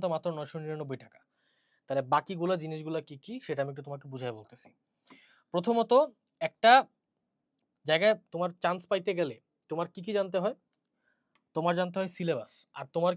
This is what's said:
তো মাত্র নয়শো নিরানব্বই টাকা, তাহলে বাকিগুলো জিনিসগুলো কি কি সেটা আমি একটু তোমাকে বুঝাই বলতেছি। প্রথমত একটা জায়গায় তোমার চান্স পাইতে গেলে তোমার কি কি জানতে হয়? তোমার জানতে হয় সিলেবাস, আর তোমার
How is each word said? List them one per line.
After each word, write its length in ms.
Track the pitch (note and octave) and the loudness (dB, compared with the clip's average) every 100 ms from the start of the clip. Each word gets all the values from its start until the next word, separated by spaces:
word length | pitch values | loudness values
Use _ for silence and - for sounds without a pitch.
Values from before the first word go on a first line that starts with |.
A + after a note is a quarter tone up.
তো 40 | F3+ | -2
মাত্র 140 | D#3+ F3 D#3 | -2 -4 -6
নয়শো 200 | D3 E3 | -8 -10
নিরানব্বই 360 | D#3 D#3 C#3+ C3 - | -8 -8 -8 -10 -12
টাকা, 140 | _ _ _ _ _ _ _ - | _ _ _ _ _ _ _ -4
তাহলে 180 | C3+ B2+ | -4 2
বাকিগুলো 400 | D3 D3+ F3+ F3 F#3 | 0 0 -4 -2 -2
জিনিসগুলো 340 | D#3 D#3 D#3 E3 - | -4 -8 -6 -8 -8
কি 80 | C#3 - | -14 -14
কি 80 | B3+ - | -12 -6
সেটা 140 | C#3 | -4
আমি 80 | C#3 | -4
একটু 100 | C#3 C#3 | -6 -12
তোমাকে 180 | C#3+ C#3 | -14 -12
বুঝাই 200 | C3 B2+ A2 | -10 -8 -10
বলতেছি। 300 | G#2+ - - _ _ _ _ - _ _ _ | -14 -20 -20 _ _ _ _ -20 _ _ _
প্রথমত 380 | F3 F#3 A#3 A3+ B3 D4 - _ - D#3+ | -2 0 2 6 6 4 -2 _ -8 -8
একটা 240 | - A3+ B3+ C4 _ _ _ _ _ _ _ _ _ D3 | 4 8 8 6 _ _ _ _ _ _ _ _ _ 0
জায়গায় 260 | D#3+ G#3 G#3+ _ | 4 4 2 _
তোমার 160 | E3 F3+ F3 | -6 -6 -2
চান্স 180 | F3 F3+ - | -2 -2 -2
পাইতে 220 | G3 F3+ F3 | -2 0 0
গেলে 160 | E3+ - _ _ - | -2 -4 _ _ -8
তোমার 180 | D#3+ E3+ | -6 -6
কি 60 | - F3+ | -8 -4
কি 60 | G3+ | -2
জানতে 200 | F#3+ F#3 | -2 -2
হয়? 120 | G3 C#4 _ _ _ _ _ _ _ _ _ D#3+ | -2 -4 _ _ _ _ _ _ _ _ _ -2
তোমার 180 | E3+ E3+ | 0 2
জানতে 160 | F3+ F#3 | 0 -2
হয় 100 | F#3+ - | -6 -4
সিলেবাস, 340 | E3+ C3+ G#2 - - - | -2 -2 -6 -16 -16 -14
আর 60 | C#3 E3+ | -8 0
তোমার 180 | F3 | 0